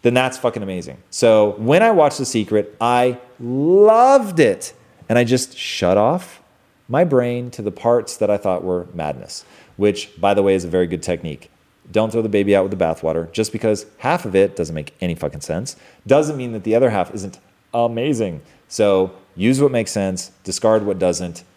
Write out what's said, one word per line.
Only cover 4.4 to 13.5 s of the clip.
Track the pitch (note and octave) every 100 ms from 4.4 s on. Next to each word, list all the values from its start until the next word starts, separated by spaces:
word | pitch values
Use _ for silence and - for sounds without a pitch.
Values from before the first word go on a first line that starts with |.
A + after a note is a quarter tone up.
it. | B2 F#2 - - _ _ -
And | A2+
I |
just | A#2+ B2+ - -
shut | - - F2+ G2
off | A2 F3 - - _ _ _ _ _
my | B2+ F3
brain | C3 A#2+ A#2+ B2
to | -
the | G#2
parts | - A#2 A#2+ A2 -
that | G#2
I | G2+
thought | G2 F2+ F2+
were | F2+ F2
madness, | E2+ D2+ C2 - - - - _ -
which, | G#2 G2+ - -
by | G2
the | G2+
way, | G2 F#2+
is | F2
a |
very | F2+ F2
good | E2+
technique. | E2+ E2+ E2 C#2+ - _ _ _ _
Don't | G#2+ A2
throw | A2+
the | A2
baby | G2+ G2+ G2
out |
with | F#2+ G2
the | E2+
bathwater. | D#2+ D#2+ D#2+ E2
Just | - A2